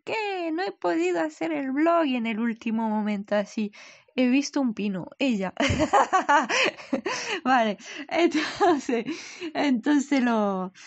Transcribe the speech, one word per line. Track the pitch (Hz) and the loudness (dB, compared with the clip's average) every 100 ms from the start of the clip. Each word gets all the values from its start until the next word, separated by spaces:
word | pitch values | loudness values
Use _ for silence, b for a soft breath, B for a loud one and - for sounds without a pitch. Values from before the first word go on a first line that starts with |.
| - | -8
qué, | 440 415 381 330 | -4 -4 -4 -4
no | 320 | -4
he | 392 | -4
podido | 370 359 330 359 349 | -4 -2 0 0 0
hacer | 311 - 330 | -2 -4 -4
el | 302 269 | -2 -2
blog", | 269 330 339 311 | 2 4 4 2
y | 254 | 0
en | 226 | -2
el | 214 | -2
último | 233 220 233 220 226 | -2 -2 -2 -2 0
momento | 214 208 202 208 208 | 0 0 -2 0 -2
así, | 202 - 208 B B B B - | 0 -4 -6 B B B B 0
"He | 254 | 4
visto | 269 285 294 | 4 2 0
un | 254 | 0
pino, | 208 202 190 - - | -2 -4 -4 -6 -2
ella". | 269 214 185 - | 0 0 -2 0
<laughs> | 269 - 302 403 508 381 - 294 247 508 494 - - - - 508 - 392 | 0 2 2 2 4 2 4 2 2 0 0 -2 -6 -6 -4 -6 -6 -4
Vale, | 247 262 220 196 B B 285 | 0 2 2 -2 B B -6
entonces, | 330 339 302 311 - 381 294 - 233 220 339 B B 349 | 0 2 2 -2 2 2 2 0 -2 -4 -8 B B -8
entonces | - 285 247 277 294 262 277 | -2 0 2 4 2 2 2
lo, | 247 226 202 190 185 B | 2 2 0 -2 -4 B